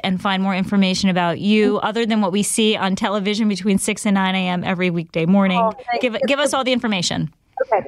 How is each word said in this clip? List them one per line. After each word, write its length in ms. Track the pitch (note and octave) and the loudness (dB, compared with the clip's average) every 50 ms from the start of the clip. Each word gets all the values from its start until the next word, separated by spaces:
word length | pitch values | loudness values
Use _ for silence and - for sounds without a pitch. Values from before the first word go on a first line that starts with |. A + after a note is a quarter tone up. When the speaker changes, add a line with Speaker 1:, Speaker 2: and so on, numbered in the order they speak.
| - | -4
Speaker 1:
and 180 | F#3+ F#3 F3+ | -4 -2 -2
find 220 | - G3+ F#3+ F#3 F#3+ | -2 -2 -2 0 0
more 140 | G3 F#3+ | 0 -2
information 520 | F#3 F#3+ - G#3 G3+ F#3+ F#3 F#3 - - F#3+ | -2 -2 0 2 2 2 2 2 2 2 2
about 300 | F3 F3+ F3 E3+ E3 - | 2 2 2 0 0 -2
you, 380 | F3 G3+ G#3+ G#3+ G#3+ G#3 G#3 - | 0 2 2 4 4 2 2 0
other 260 | - G#3 G3+ A#3 A#3 | -2 -2 -2 -2 -2
than 160 | G#3+ A3+ G#3+ | 0 0 0
what 120 | G#3 F3+ C#4 | 0 0 0
we 100 | D#4 - | 0 0
see 340 | - - - A3 G#3+ G#3+ | 0 0 0 2 2 2
on 200 | - F#3+ F#3+ F#3+ | 0 0 -2 -2
television 520 | - A#3+ G#3 G3 G#3+ F#3 G3+ G#3 G#3 A3+ G#3 | -2 -2 -2 -2 -2 -2 -2 -2 0 0 0
between 300 | G3+ F3+ F#3 G#3+ G3 G3 | -2 -2 0 0 0 0
six 260 | - - G#3 - - | 0 -2 -4 -2 0
and 100 | G#3+ G3 | 0 2
nine 200 | G3 F#3+ F#3+ F#3+ | 2 2 0 0
A 140 | F#3+ F#3 F3+ | 0 -2 -2
M 160 | F3+ F3+ - | -2 -2 -2
every 260 | F3 F#3+ F3 F#3 F3+ | -2 -2 0 0 0
weekday 340 | E3+ F3 E3 - - E3+ E3 | 0 -2 -4 -4 -4 -2 2
morning. 320 | E3 G3 G3+ G3 F#3+ F#3 F3+ | 4 4 4 4 2 2 2
Speaker 2:
Oh, 120 | A3+ A3 A3 - - - | 0 0 -2 -4 -6 -6
thank 140 | A#3+ A#3+ - | -4 -2 -2
Speaker 1:
Give, 120 | B3 G#3+ | -2 -2
Speaker 2:
you. 60 | - - | -2 -2
Speaker 1:
give 140 | A3 C#4 C#4 | 0 0 0
us 120 | D4 C4+ - | 0 0 0
all 120 | C4+ C4 | 0 0
the 80 | B3+ B3+ | 0 0
information. 600 | B3 - A3+ G#3 F#3 E3 - - D#3+ D#3+ D3+ - _ _ _ _ - C5+ - A3 | 0 0 0 -2 -2 -2 -2 -2 -4 -4 -6 -8 _ _ _ _ -6 -2 0 0
Speaker 2:
Okay. 140 | F#3+ - | -2 -2